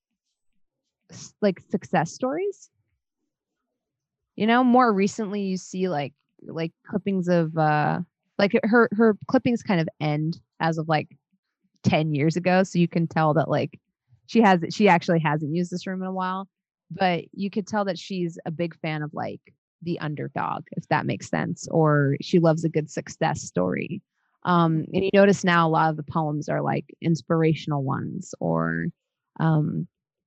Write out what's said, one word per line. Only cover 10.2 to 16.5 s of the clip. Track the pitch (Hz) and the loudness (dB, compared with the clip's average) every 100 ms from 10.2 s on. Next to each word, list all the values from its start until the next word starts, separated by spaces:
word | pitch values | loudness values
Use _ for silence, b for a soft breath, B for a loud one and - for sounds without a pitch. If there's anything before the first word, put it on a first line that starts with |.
| 156 - _ - | -2 -4 _ -4
as | 165 160 | -2 -2
of, | 160 | 0
like, | 151 - - _ _ _ _ _ _ | -2 -2 -16 _ _ _ _ _ _
ten | - 160 156 | 0 2 2
years | 143 156 175 | 2 0 0
ago. | 180 185 | 2 2
So | 190 175 | 2 2
you | 170 | 2
can | 175 165 | 2 -2
tell | 160 156 | 0 2
that, | 151 - | 2 0
like, | 143 139 - _ _ _ _ - | -2 -4 -8 _ _ _ _ -2
she | 226 | 4
has, | 208 180 160 | 6 4 0
she | - 202 | 2 4
actually | 175 - 165 | 4 4 0
hasn't | 151 151 147 170 | 2 -2 -2 -4
used | 175 | -4
this | 180 196 | -6 -8
room | 185 | -8
in | 185 | -8
a | |
while, | 190 185 190 202 | -6 -6 -6 -10